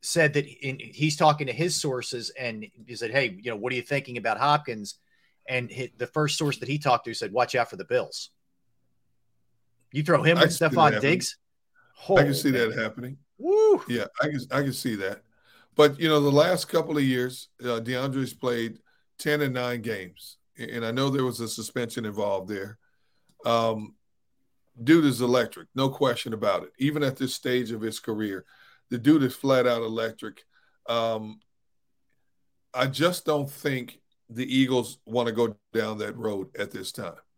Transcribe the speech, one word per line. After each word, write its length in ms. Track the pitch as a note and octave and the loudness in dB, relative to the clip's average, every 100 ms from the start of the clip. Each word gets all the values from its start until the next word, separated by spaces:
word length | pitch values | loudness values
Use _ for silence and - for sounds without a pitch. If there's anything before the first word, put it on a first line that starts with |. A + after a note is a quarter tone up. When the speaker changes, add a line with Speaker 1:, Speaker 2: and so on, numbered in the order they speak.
Speaker 1:
said 340 | - E3+ D3+ | -4 2 2
that 120 | D3 C#3 | 2 -2
in, 320 | - C#3 C3 | -6 -8 -8
he's 380 | A2+ - D3+ D3+ | -12 -2 -2 4
talking 300 | D#3+ D3 C3+ | 4 4 -2
to 60 | |
his 220 | A2+ F3 | -2 -2
sources, 560 | - D3+ B2+ A#2 B2 A2+ | -2 -4 -4 -6 -8 -10
and 360 | - B2 A2 G#2+ _ A2+ | -8 -8 -8 -14 _ -18
he 80 | A2+ | -8
said, 140 | A2+ | -2
"Hey, 280 | B2+ B2+ F#2 | 0 0 -4
you 80 | A2+ | -8
know, 60 | A2 | -6
what 160 | A#2 | -4
are 40 | B2+ | -4
you 60 | |
thinking 340 | A#2 C#3 C3+ A#2+ | -2 -4 -4 -6
about 220 | A2 G#2+ | -2 0
Hopkins?" 580 | C#3 D3+ D3 A2 G2+ - _ _ _ _ - | 2 2 0 -10 -10 -16 _ _ _ _ -6
And 220 | B2+ B2 | -6 -6
hi-, 220 | - B2+ _ | -10 -12 _
the 100 | A#2+ | -6
first 320 | - D3+ - | 0 0 0
source 200 | D3+ - | -2 -4
that 100 | B2 | -4
he 100 | D3 | -2
talked 260 | D3 A#2+ - | 2 2 0
to 80 | |
said, 180 | A2 A2 | -6 -4
"Watch 220 | G#2 A#2+ | 0 2
out 160 | B2+ A#2 | 2 -2
for 60 | F#2+ | -4
the 80 | |
Bills." 460 | E2 B2 G#2+ - - _ _ _ _ _ _ _ _ _ _ _ _ _ _ _ _ | -2 -2 -2 -8 -14 _ _ _ _ _ _ _ _ _ _ _ _ _ _ _ _
You 100 | C3+ | -6
throw 200 | D3+ D#3+ | 2 4
him 160 | - E3+ | 6 6
Speaker 2:
I 40 | |
Speaker 1:
with 80 | E3 | 4
Speaker 2:
can 60 | E3+ | 4
see 80 | |
that 80 | D#3+ | 0
Speaker 1:
Stefon 200 | E3+ D3+ | 6 4
Speaker 2:
happening. 180 | G#2+ C3+ | 6 2
Speaker 1:
Diggs? 280 | F3+ - - _ _ _ _ _ _ - | 0 -2 -10 _ _ _ _ _ _ 2
Speaker 2:
I 120 | G3 | 4
can 120 | C#3+ | 4
see 160 | C3+ C#3+ | 2 2
Speaker 1:
Holy 100 | B2+ | 2
Speaker 2:
that 80 | A#2 | 0
Speaker 1:
man. 80 | A2 | 0
Speaker 2:
happening. 380 | A2 - B2 C3+ _ _ | -6 -6 -12 -14 _ _
Speaker 1:
Woo! 440 | C#4+ G4+ A4 G4 - | 0 4 6 4 2
Speaker 2:
Yeah, 160 | A#2+ G#2 - | -4 -4 -2
I 80 | C#3+ | -2
can, 120 | D3 B2 | -2 -4
I 120 | C3 | -2
can 100 | C#3 | -2
see 240 | A#2+ - G#2+ | -2 -4 -2
that. 260 | F#2+ G#2 _ _ _ _ _ | -4 -8 _ _ _ _ _
But, 240 | - D3 C#3 | 6 6 6
you 100 | E3 | 2
know, 120 | D3+ | 4
the 100 | C#3+ | 6
last 380 | C#3 E3 F3+ - | 6 6 2 0
couple 300 | E3+ D#3+ D3+ | 0 0 0
of 60 | |
years, 440 | C#3 B2+ B2+ B2+ - _ | 2 2 -2 -6 -18 _
uh, 180 | B2 A#2 | -4 -4
DeAndre's 540 | A2+ B2+ C3+ C3+ B2+ | -2 -2 -2 -2 -4
played 440 | - B2+ A#2+ A2+ A2 _ _ _ _ | -4 -2 -2 -4 -6 _ _ _ _
ten 240 | - D3 | -2 0
and 120 | D3 | 0
nine 260 | B2+ B2 B2 | -2 -4 -4
games. 560 | A2 G#2+ F#2 - - - _ _ | -4 -6 -8 -16 -20 -20 _ _
A-, 180 | A2+ A#2+ | -10 -6
and 80 | |
I 60 | A2+ | -4
know 180 | B2 C#3 | 0 0
there 160 | C3+ | 0
was 160 | B2+ A#2 | -2 -2
a 80 | A#2 | -8
suspension 560 | - A2 - A#2 - | -8 -8 -6 -6 -6
involved 440 | A2 G2+ G2+ G2 F#2 | -8 -4 -2 -2 -4
there. 300 | G2+ G2+ A2 _ _ _ _ _ _ | -8 -8 -14 _ _ _ _ _ _
Um, 500 | - A#2 A2+ A2 G#2+ _ _ _ _ _ _ _ _ - | 0 2 2 -2 -8 _ _ _ _ _ _ _ _ -10
dude 220 | A#2 E3 | 4 6
is 160 | D3 A#2 | 6 2
electric, 480 | B2 B2 A2 - E2+ | 2 2 2 -4 -12
no 140 | B2+ C3+ | -2 -2
question 460 | C3+ C3+ A#2+ - | 2 0 0 -4
about 300 | A2 G#2 F#2 | -2 0 0
it. 80 | E2+ _ | -2 _
Even 240 | C#3 D3+ | -2 0
at 140 | C#3+ C3+ | -2 -2
this 180 | C3 | -6
stage 360 | - - B2 A#2 | -4 -2 -2 -2
of 100 | A2+ | -6
his 180 | A2 G#2+ | -6 -8
career, 440 | - G#2+ G#2+ F#2+ - _ - _ _ | -6 -4 -4 -6 -12 _ -20 _ _
the 80 | B2 | -2
dude 240 | A#2+ D#3 | 4 6
is 120 | C3 | 4
flat 320 | - C#3 C3 B2 | -2 2 4 4
out 160 | A#2+ | 2
electric. 640 | A2+ A2+ A2+ A2 A2 G2+ _ _ _ _ - | -2 -4 -6 -6 -14 -14 _ _ _ _ -4
Um, 520 | A#2 A2+ A2 G#2+ G#2+ _ _ _ _ _ _ _ _ _ _ _ _ _ | -2 0 -2 -6 -14 _ _ _ _ _ _ _ _ _ _ _ _ _
I 120 | B2+ C3+ | -2 -2
just 380 | - E3 F3 | 2 0 0
don't 260 | - D3+ C#3 | 0 0 -2
think 500 | - D3+ C3 B2 - _ _ _ | -4 -4 -2 -6 -16 _ _ _
the 220 | A2+ C3 | -8 0
Eagles 460 | C3 C3 B2+ A#2+ - - | 2 4 4 0 -8 -4
wanna 260 | A#2 A#2 | 0 0
go 240 | A2 A#2 G#2 _ | 2 0 0 _
down 260 | A2+ A2 G#2+ | -4 -2 -4
that 180 | G#2 A#2+ | -8 -6
road 320 | A2 G2+ F#2 - | -6 -4 -8 -8
at 120 | G2+ | -8
this 220 | - F#2+ | -8 -12
time. 220 | - F#2+ E2 _ | -10 -12 -12 _